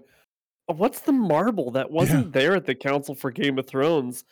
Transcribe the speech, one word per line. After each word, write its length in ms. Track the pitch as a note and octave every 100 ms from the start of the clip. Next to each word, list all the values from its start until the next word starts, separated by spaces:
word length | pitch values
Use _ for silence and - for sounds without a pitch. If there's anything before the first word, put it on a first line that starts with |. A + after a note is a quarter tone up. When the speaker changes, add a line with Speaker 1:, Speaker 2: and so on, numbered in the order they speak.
| - _ _ _ _ _ -
Speaker 1:
"Oh, 60 | D#3+
what's 240 | A3+ -
the 120 | -
marble 580 | C4+ G#3 D3+ G#3+ G3+ B2
that 180 | B2+ C3
wasn't 360 | D#3 - D3+ G#2
Speaker 2:
Yeah. 60 | C3+
Speaker 1:
there 140 | D3 F#3+
at 100 | -
the 80 | C3
Council 400 | C#3 C#3+ C#3 C3+
for 160 | C#3
Game 260 | A2+ C#3 C3+
of 80 | C3
Thrones? 580 | C3+ D3+ E3 B2 B2 -